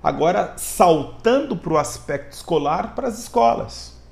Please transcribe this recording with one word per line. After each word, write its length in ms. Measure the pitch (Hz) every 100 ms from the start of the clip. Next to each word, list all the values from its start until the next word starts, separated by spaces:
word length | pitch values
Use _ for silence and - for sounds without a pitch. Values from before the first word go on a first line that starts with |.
agora 540 | 85 90 151 196 185 -
saltando 1000 | - - 180 160 131 - 226 262 294 214
para 160 | -
o 40 | 160
aspecto 580 | 143 - - 143 -
escolar, 600 | - - 165 143 165 196
para 140 | - 254
as 100 | 208
escolas. 800 | - 240 226 - - - - - -